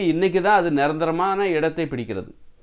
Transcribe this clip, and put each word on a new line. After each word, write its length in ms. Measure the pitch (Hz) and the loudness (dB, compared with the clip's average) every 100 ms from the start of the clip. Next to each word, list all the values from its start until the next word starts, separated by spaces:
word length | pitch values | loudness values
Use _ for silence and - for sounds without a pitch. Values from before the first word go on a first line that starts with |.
| 180 | 0
இன்னைக்கு 340 | 160 190 180 | 2 2 2
தான் 160 | 185 202 | 4 4
அது 100 | 170 | 4
நிரந்தரமான 760 | 143 143 156 165 165 190 190 196 | 2 2 0 -2 0 0 0 0
இடத்தை 360 | 156 160 160 156 | 0 0 -2 -4
பிடிக்கிறது. 440 | 127 110 98 - - - - | -6 -6 -8 -10 -16 -20 -20